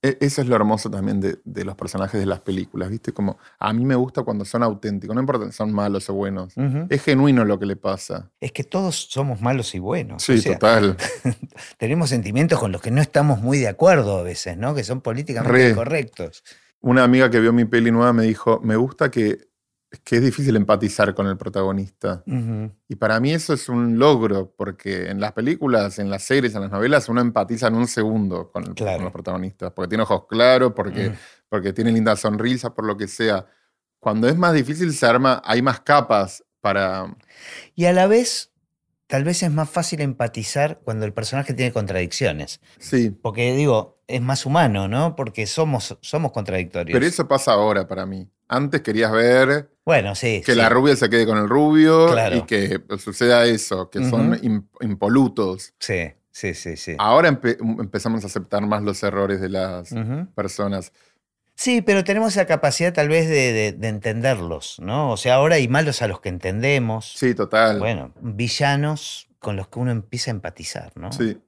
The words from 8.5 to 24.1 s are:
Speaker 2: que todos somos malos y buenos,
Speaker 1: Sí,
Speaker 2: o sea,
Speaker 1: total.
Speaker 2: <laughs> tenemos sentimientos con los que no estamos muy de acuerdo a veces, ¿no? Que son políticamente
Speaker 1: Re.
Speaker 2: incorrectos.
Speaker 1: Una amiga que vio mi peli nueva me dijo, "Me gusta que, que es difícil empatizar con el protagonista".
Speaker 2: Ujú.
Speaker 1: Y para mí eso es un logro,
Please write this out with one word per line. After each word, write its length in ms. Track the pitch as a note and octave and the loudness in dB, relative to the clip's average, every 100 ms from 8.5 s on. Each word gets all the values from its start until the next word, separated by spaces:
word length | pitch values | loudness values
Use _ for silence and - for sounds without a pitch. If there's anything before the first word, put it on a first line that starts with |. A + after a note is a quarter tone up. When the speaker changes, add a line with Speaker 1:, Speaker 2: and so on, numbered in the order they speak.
Speaker 2:
que 100 | - | -8
todos 320 | C3+ F#3 F#3 - - | -6 -4 -2 -4 -8
somos 300 | C3+ C#3 A2+ | -6 -4 -2
malos 340 | A#2+ C3+ A2 | -2 -2 -4
y 40 | F#2 | -8
buenos, 420 | F#2 E3+ A#2+ - | -6 -6 -6 -6
Speaker 1:
Sí, 120 | - | 2
Speaker 2:
o 40 | A#2+ | 2
sea, 140 | - - | 4 2
Speaker 1:
total. 380 | A2+ A2+ G2+ F#2 - - B2+ | 6 6 4 0 -6 -4 -6
Speaker 2:
<laughs> 440 | A#2 - - - _ | -6 -12 -18 -20 _
tenemos 320 | A#2 D#3+ D3+ | -4 -2 0
sentimientos 480 | B2 G2+ A#2 E3 - | -2 -2 0 2 2
con 100 | G#2+ | 0
los 100 | F2+ | -4
que 80 | A2 | 0
no 80 | C3 | 2
estamos 400 | D3 D3+ D3 A#2 | 2 4 4 2
muy 180 | A#2 C#3+ | 0 0
de 100 | A#2 | 0
acuerdo 500 | F#2+ E3+ E3 G#2 G2 | 4 6 6 4 -2
a 40 | |
veces, 340 | F2 F2 F#2 E2+ | -4 -8 -10 -6
¿no? 180 | A#2+ | -4
Que 100 | D3 | -4
son 160 | G#2+ B2+ | -4 -6
políticamente 520 | - A#2+ D3+ A#2 - B2 | -6 -6 -6 -4 2 6
Speaker 1:
Re. 120 | B2+ | 6
Speaker 2:
incorrectos. 760 | A2 A#2+ D#3 A2+ - E2 - - - _ _ | 4 0 -4 -6 -10 -12 -12 -20 -20 _ _
Speaker 1:
Una 220 | A#2+ B2+ | 2 4
amiga 280 | B2 B2+ B2+ | 6 6 6
que 100 | A#2 | 4
vio 120 | A2+ | 4
mi 120 | A#2 | 4
peli 260 | A2+ A#2 A#2 | 2 2 2
nueva 220 | A#2 A#2+ | 4 4
me 100 | A#2 | 4
dijo, 360 | A2+ G#2+ - A2 | 2 0 0 0
"Me 140 | A2 A2 | 2 0
gusta 340 | B2+ - C#3+ | 0 -2 -2
que, 380 | B2 G#2+ - _ _ _ _ _ - | 0 0 -2 _ _ _ _ _ -20
que 120 | - A#2 | -2 2
es 60 | |
difícil 320 | C3 - C#3 A2 | 2 0 0 0
empatizar 580 | G2 G2+ G#2 - G#2 | 2 2 0 0 -2
con 120 | G2+ G2 | 0 -4
el 100 | F#2+ | -4
protagonista". 880 | A2 G2+ F#2+ G2 G2 _ - F2+ - | -6 -2 -2 -2 -6 _ -8 -6 -6
Speaker 2:
Ujú. 440 | C3 A2+ G#2+ G#2+ - _ | -6 -4 -6 -8 -14 _
Speaker 1:
Y 80 | - | -4
para 220 | A2 A2+ | 0 0
mí 140 | C3 | 0
eso 200 | D#3+ - | -2 -2
es 140 | C#3+ - | -4 -2
un 300 | A#2+ A#2+ A2+ | -2 0 4
logro, 560 | C#3+ | 4